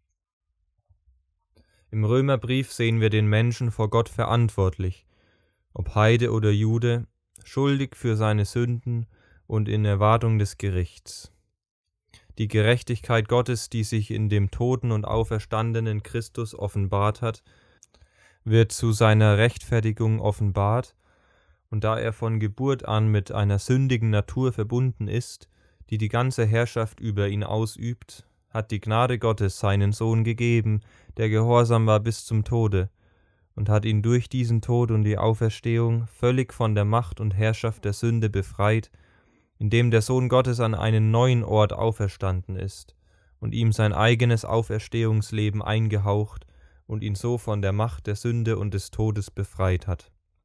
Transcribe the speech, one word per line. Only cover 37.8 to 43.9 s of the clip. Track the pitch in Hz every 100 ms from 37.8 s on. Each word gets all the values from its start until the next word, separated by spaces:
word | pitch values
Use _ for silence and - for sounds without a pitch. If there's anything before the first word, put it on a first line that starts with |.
der | 101
Sünde | 101 117 113 110
befreit, | 98 92 - 101 113 - _ _ _ _ _ _ -
indem | 107 117 120
der | 113
Sohn | 107 127 127
Gottes | 127 127 120
an | 113
einen | 104 110 110 107
neuen | 113 127 120
Ort | - 107 104
auferstanden | - 113 107 101 - 95 92 92 95
ist | 98 - - _ _ _ _ -
und | 110
ihm | 110 113
sein | 107 107